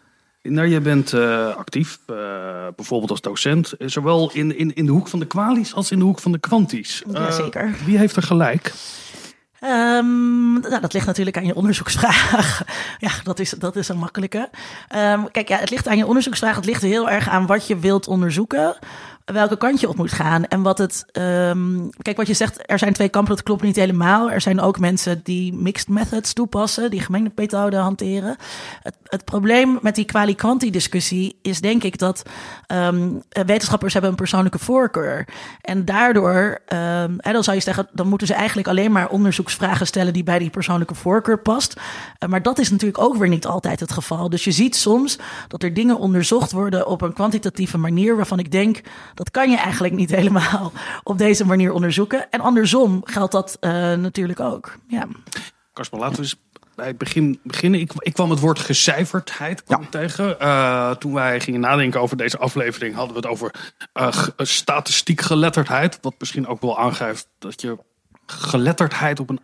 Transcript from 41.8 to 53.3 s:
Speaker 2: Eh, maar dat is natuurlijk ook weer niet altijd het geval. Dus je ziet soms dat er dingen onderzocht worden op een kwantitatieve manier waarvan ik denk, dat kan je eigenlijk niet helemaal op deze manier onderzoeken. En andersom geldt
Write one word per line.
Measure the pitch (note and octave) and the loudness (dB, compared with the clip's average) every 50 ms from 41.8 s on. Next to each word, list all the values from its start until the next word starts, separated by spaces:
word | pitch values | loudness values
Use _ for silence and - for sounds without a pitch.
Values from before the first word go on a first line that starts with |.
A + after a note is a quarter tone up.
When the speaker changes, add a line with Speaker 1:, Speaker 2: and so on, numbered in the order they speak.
| - - - - - - - - | -14 -14 -12 -14 -14 -16 -14 -8
Speaker 2:
Eh, | - F3+ | -4 -2
maar | F#3+ F#3 E3+ | 0 0 2
dat | A#3+ B3+ - | 0 2 2
is | C4 E3+ | 2 2
natuurlijk | G3 G3 - G#3 F#3+ - - | 2 2 2 0 0 2 2
ook | B3 C#4 | 2 4
weer | A3+ G3+ F3+ | 4 4 4
niet | F3 D#3+ - | 2 2 0
altijd | - E3+ F#3 - F3 E3 - | -2 -4 -2 -2 -4 -4 -4
het | E3+ E3 - | -6 -6 -6
geval. | - - - E3 D#3+ F3 F3 | -6 -6 -4 -4 -4 -2 -2
Dus | E3 E3+ - | -2 -2 0
je | G3+ E3 | 0 2
ziet | C#3+ A3+ B3+ - | 4 2 2 2
soms | - - G#3 A3 B3 C4+ C#4+ - - - - - - - - | 2 2 4 4 4 2 0 -2 -6 -8 -14 -14 -14 -14 -12
dat | - E3+ - | -8 -6 -4
er | F3 E3+ | -2 0
dingen | F#3 A#3 B3 A#3+ - | 2 2 4 4 4
onderzocht | - F#3+ F#3 F3+ E3+ - A3+ A#3+ - - - | 2 2 2 2 4 4 2 2 2 0 -2
worden | F#3 G3+ G3+ F#3+ F#3 F3+ | -2 -2 0 0 0 0
op | - F#3+ E3+ F#3 | 0 -2 -2 -2
een | F3 E3+ | -4 -2
kwantitatieve | - G3 A3 G#3 G#3+ - G3 - - F#3+ - - E3+ | 0 0 0 0 0 -2 -4 -4 -2 -2 -2 0 0
manier | D#3+ E3 E3+ E3+ G3 A3 A#3 | 0 2 2 2 4 4 4
waarvan | A3 G3+ - G3 F3+ | 2 2 0 0 -2
ik | F3+ D3+ | -2 0
denk, | C#3 F#3+ G3+ A3 A3 - - - - - - - - | 0 2 2 2 2 0 -4 -16 -20 -20 -20 -18 -14
dat | - F3+ - | -12 -10 -4
kan | - B3+ C4+ C4 | 0 2 4 4
je | B3 | 4
eigenlijk | A3 E3+ F#3 - - F#3 F3+ E3+ | 4 2 0 0 0 -2 0 0
niet | F#3 F3+ D#3+ | 0 0 2
helemaal | F3 F#3+ F3+ G3 G3 F#3+ D#3 - - G3+ G3 E3 - - - - - - - | 2 4 4 4 4 4 2 2 0 -2 -4 -4 -10 -10 -12 -12 -12 -10 -6
op | - G3+ F#3 | -4 0 2
deze | G#3+ G#3+ G#3 G#3 G#3+ | 4 4 4 4 4
manier | F#3 F#3 F#3+ F#3 F3+ - | 4 4 4 4 4 2
onderzoeken. | F3 F3 E3+ D#3+ G3+ G3+ G#3+ - C4 - - | 2 0 0 2 0 0 0 0 -2 -2 -2
En | - A3+ | -4 -2
andersom | - B3+ B3 A3+ A3 F3+ D3 B3+ C4 G#3 F#3 F#3 F#3+ | 2 4 4 4 4 4 4 4 4 4 2 0 -2
geldt | - - G#3 G3+ F#3+ | -4 -4 -2 -2 0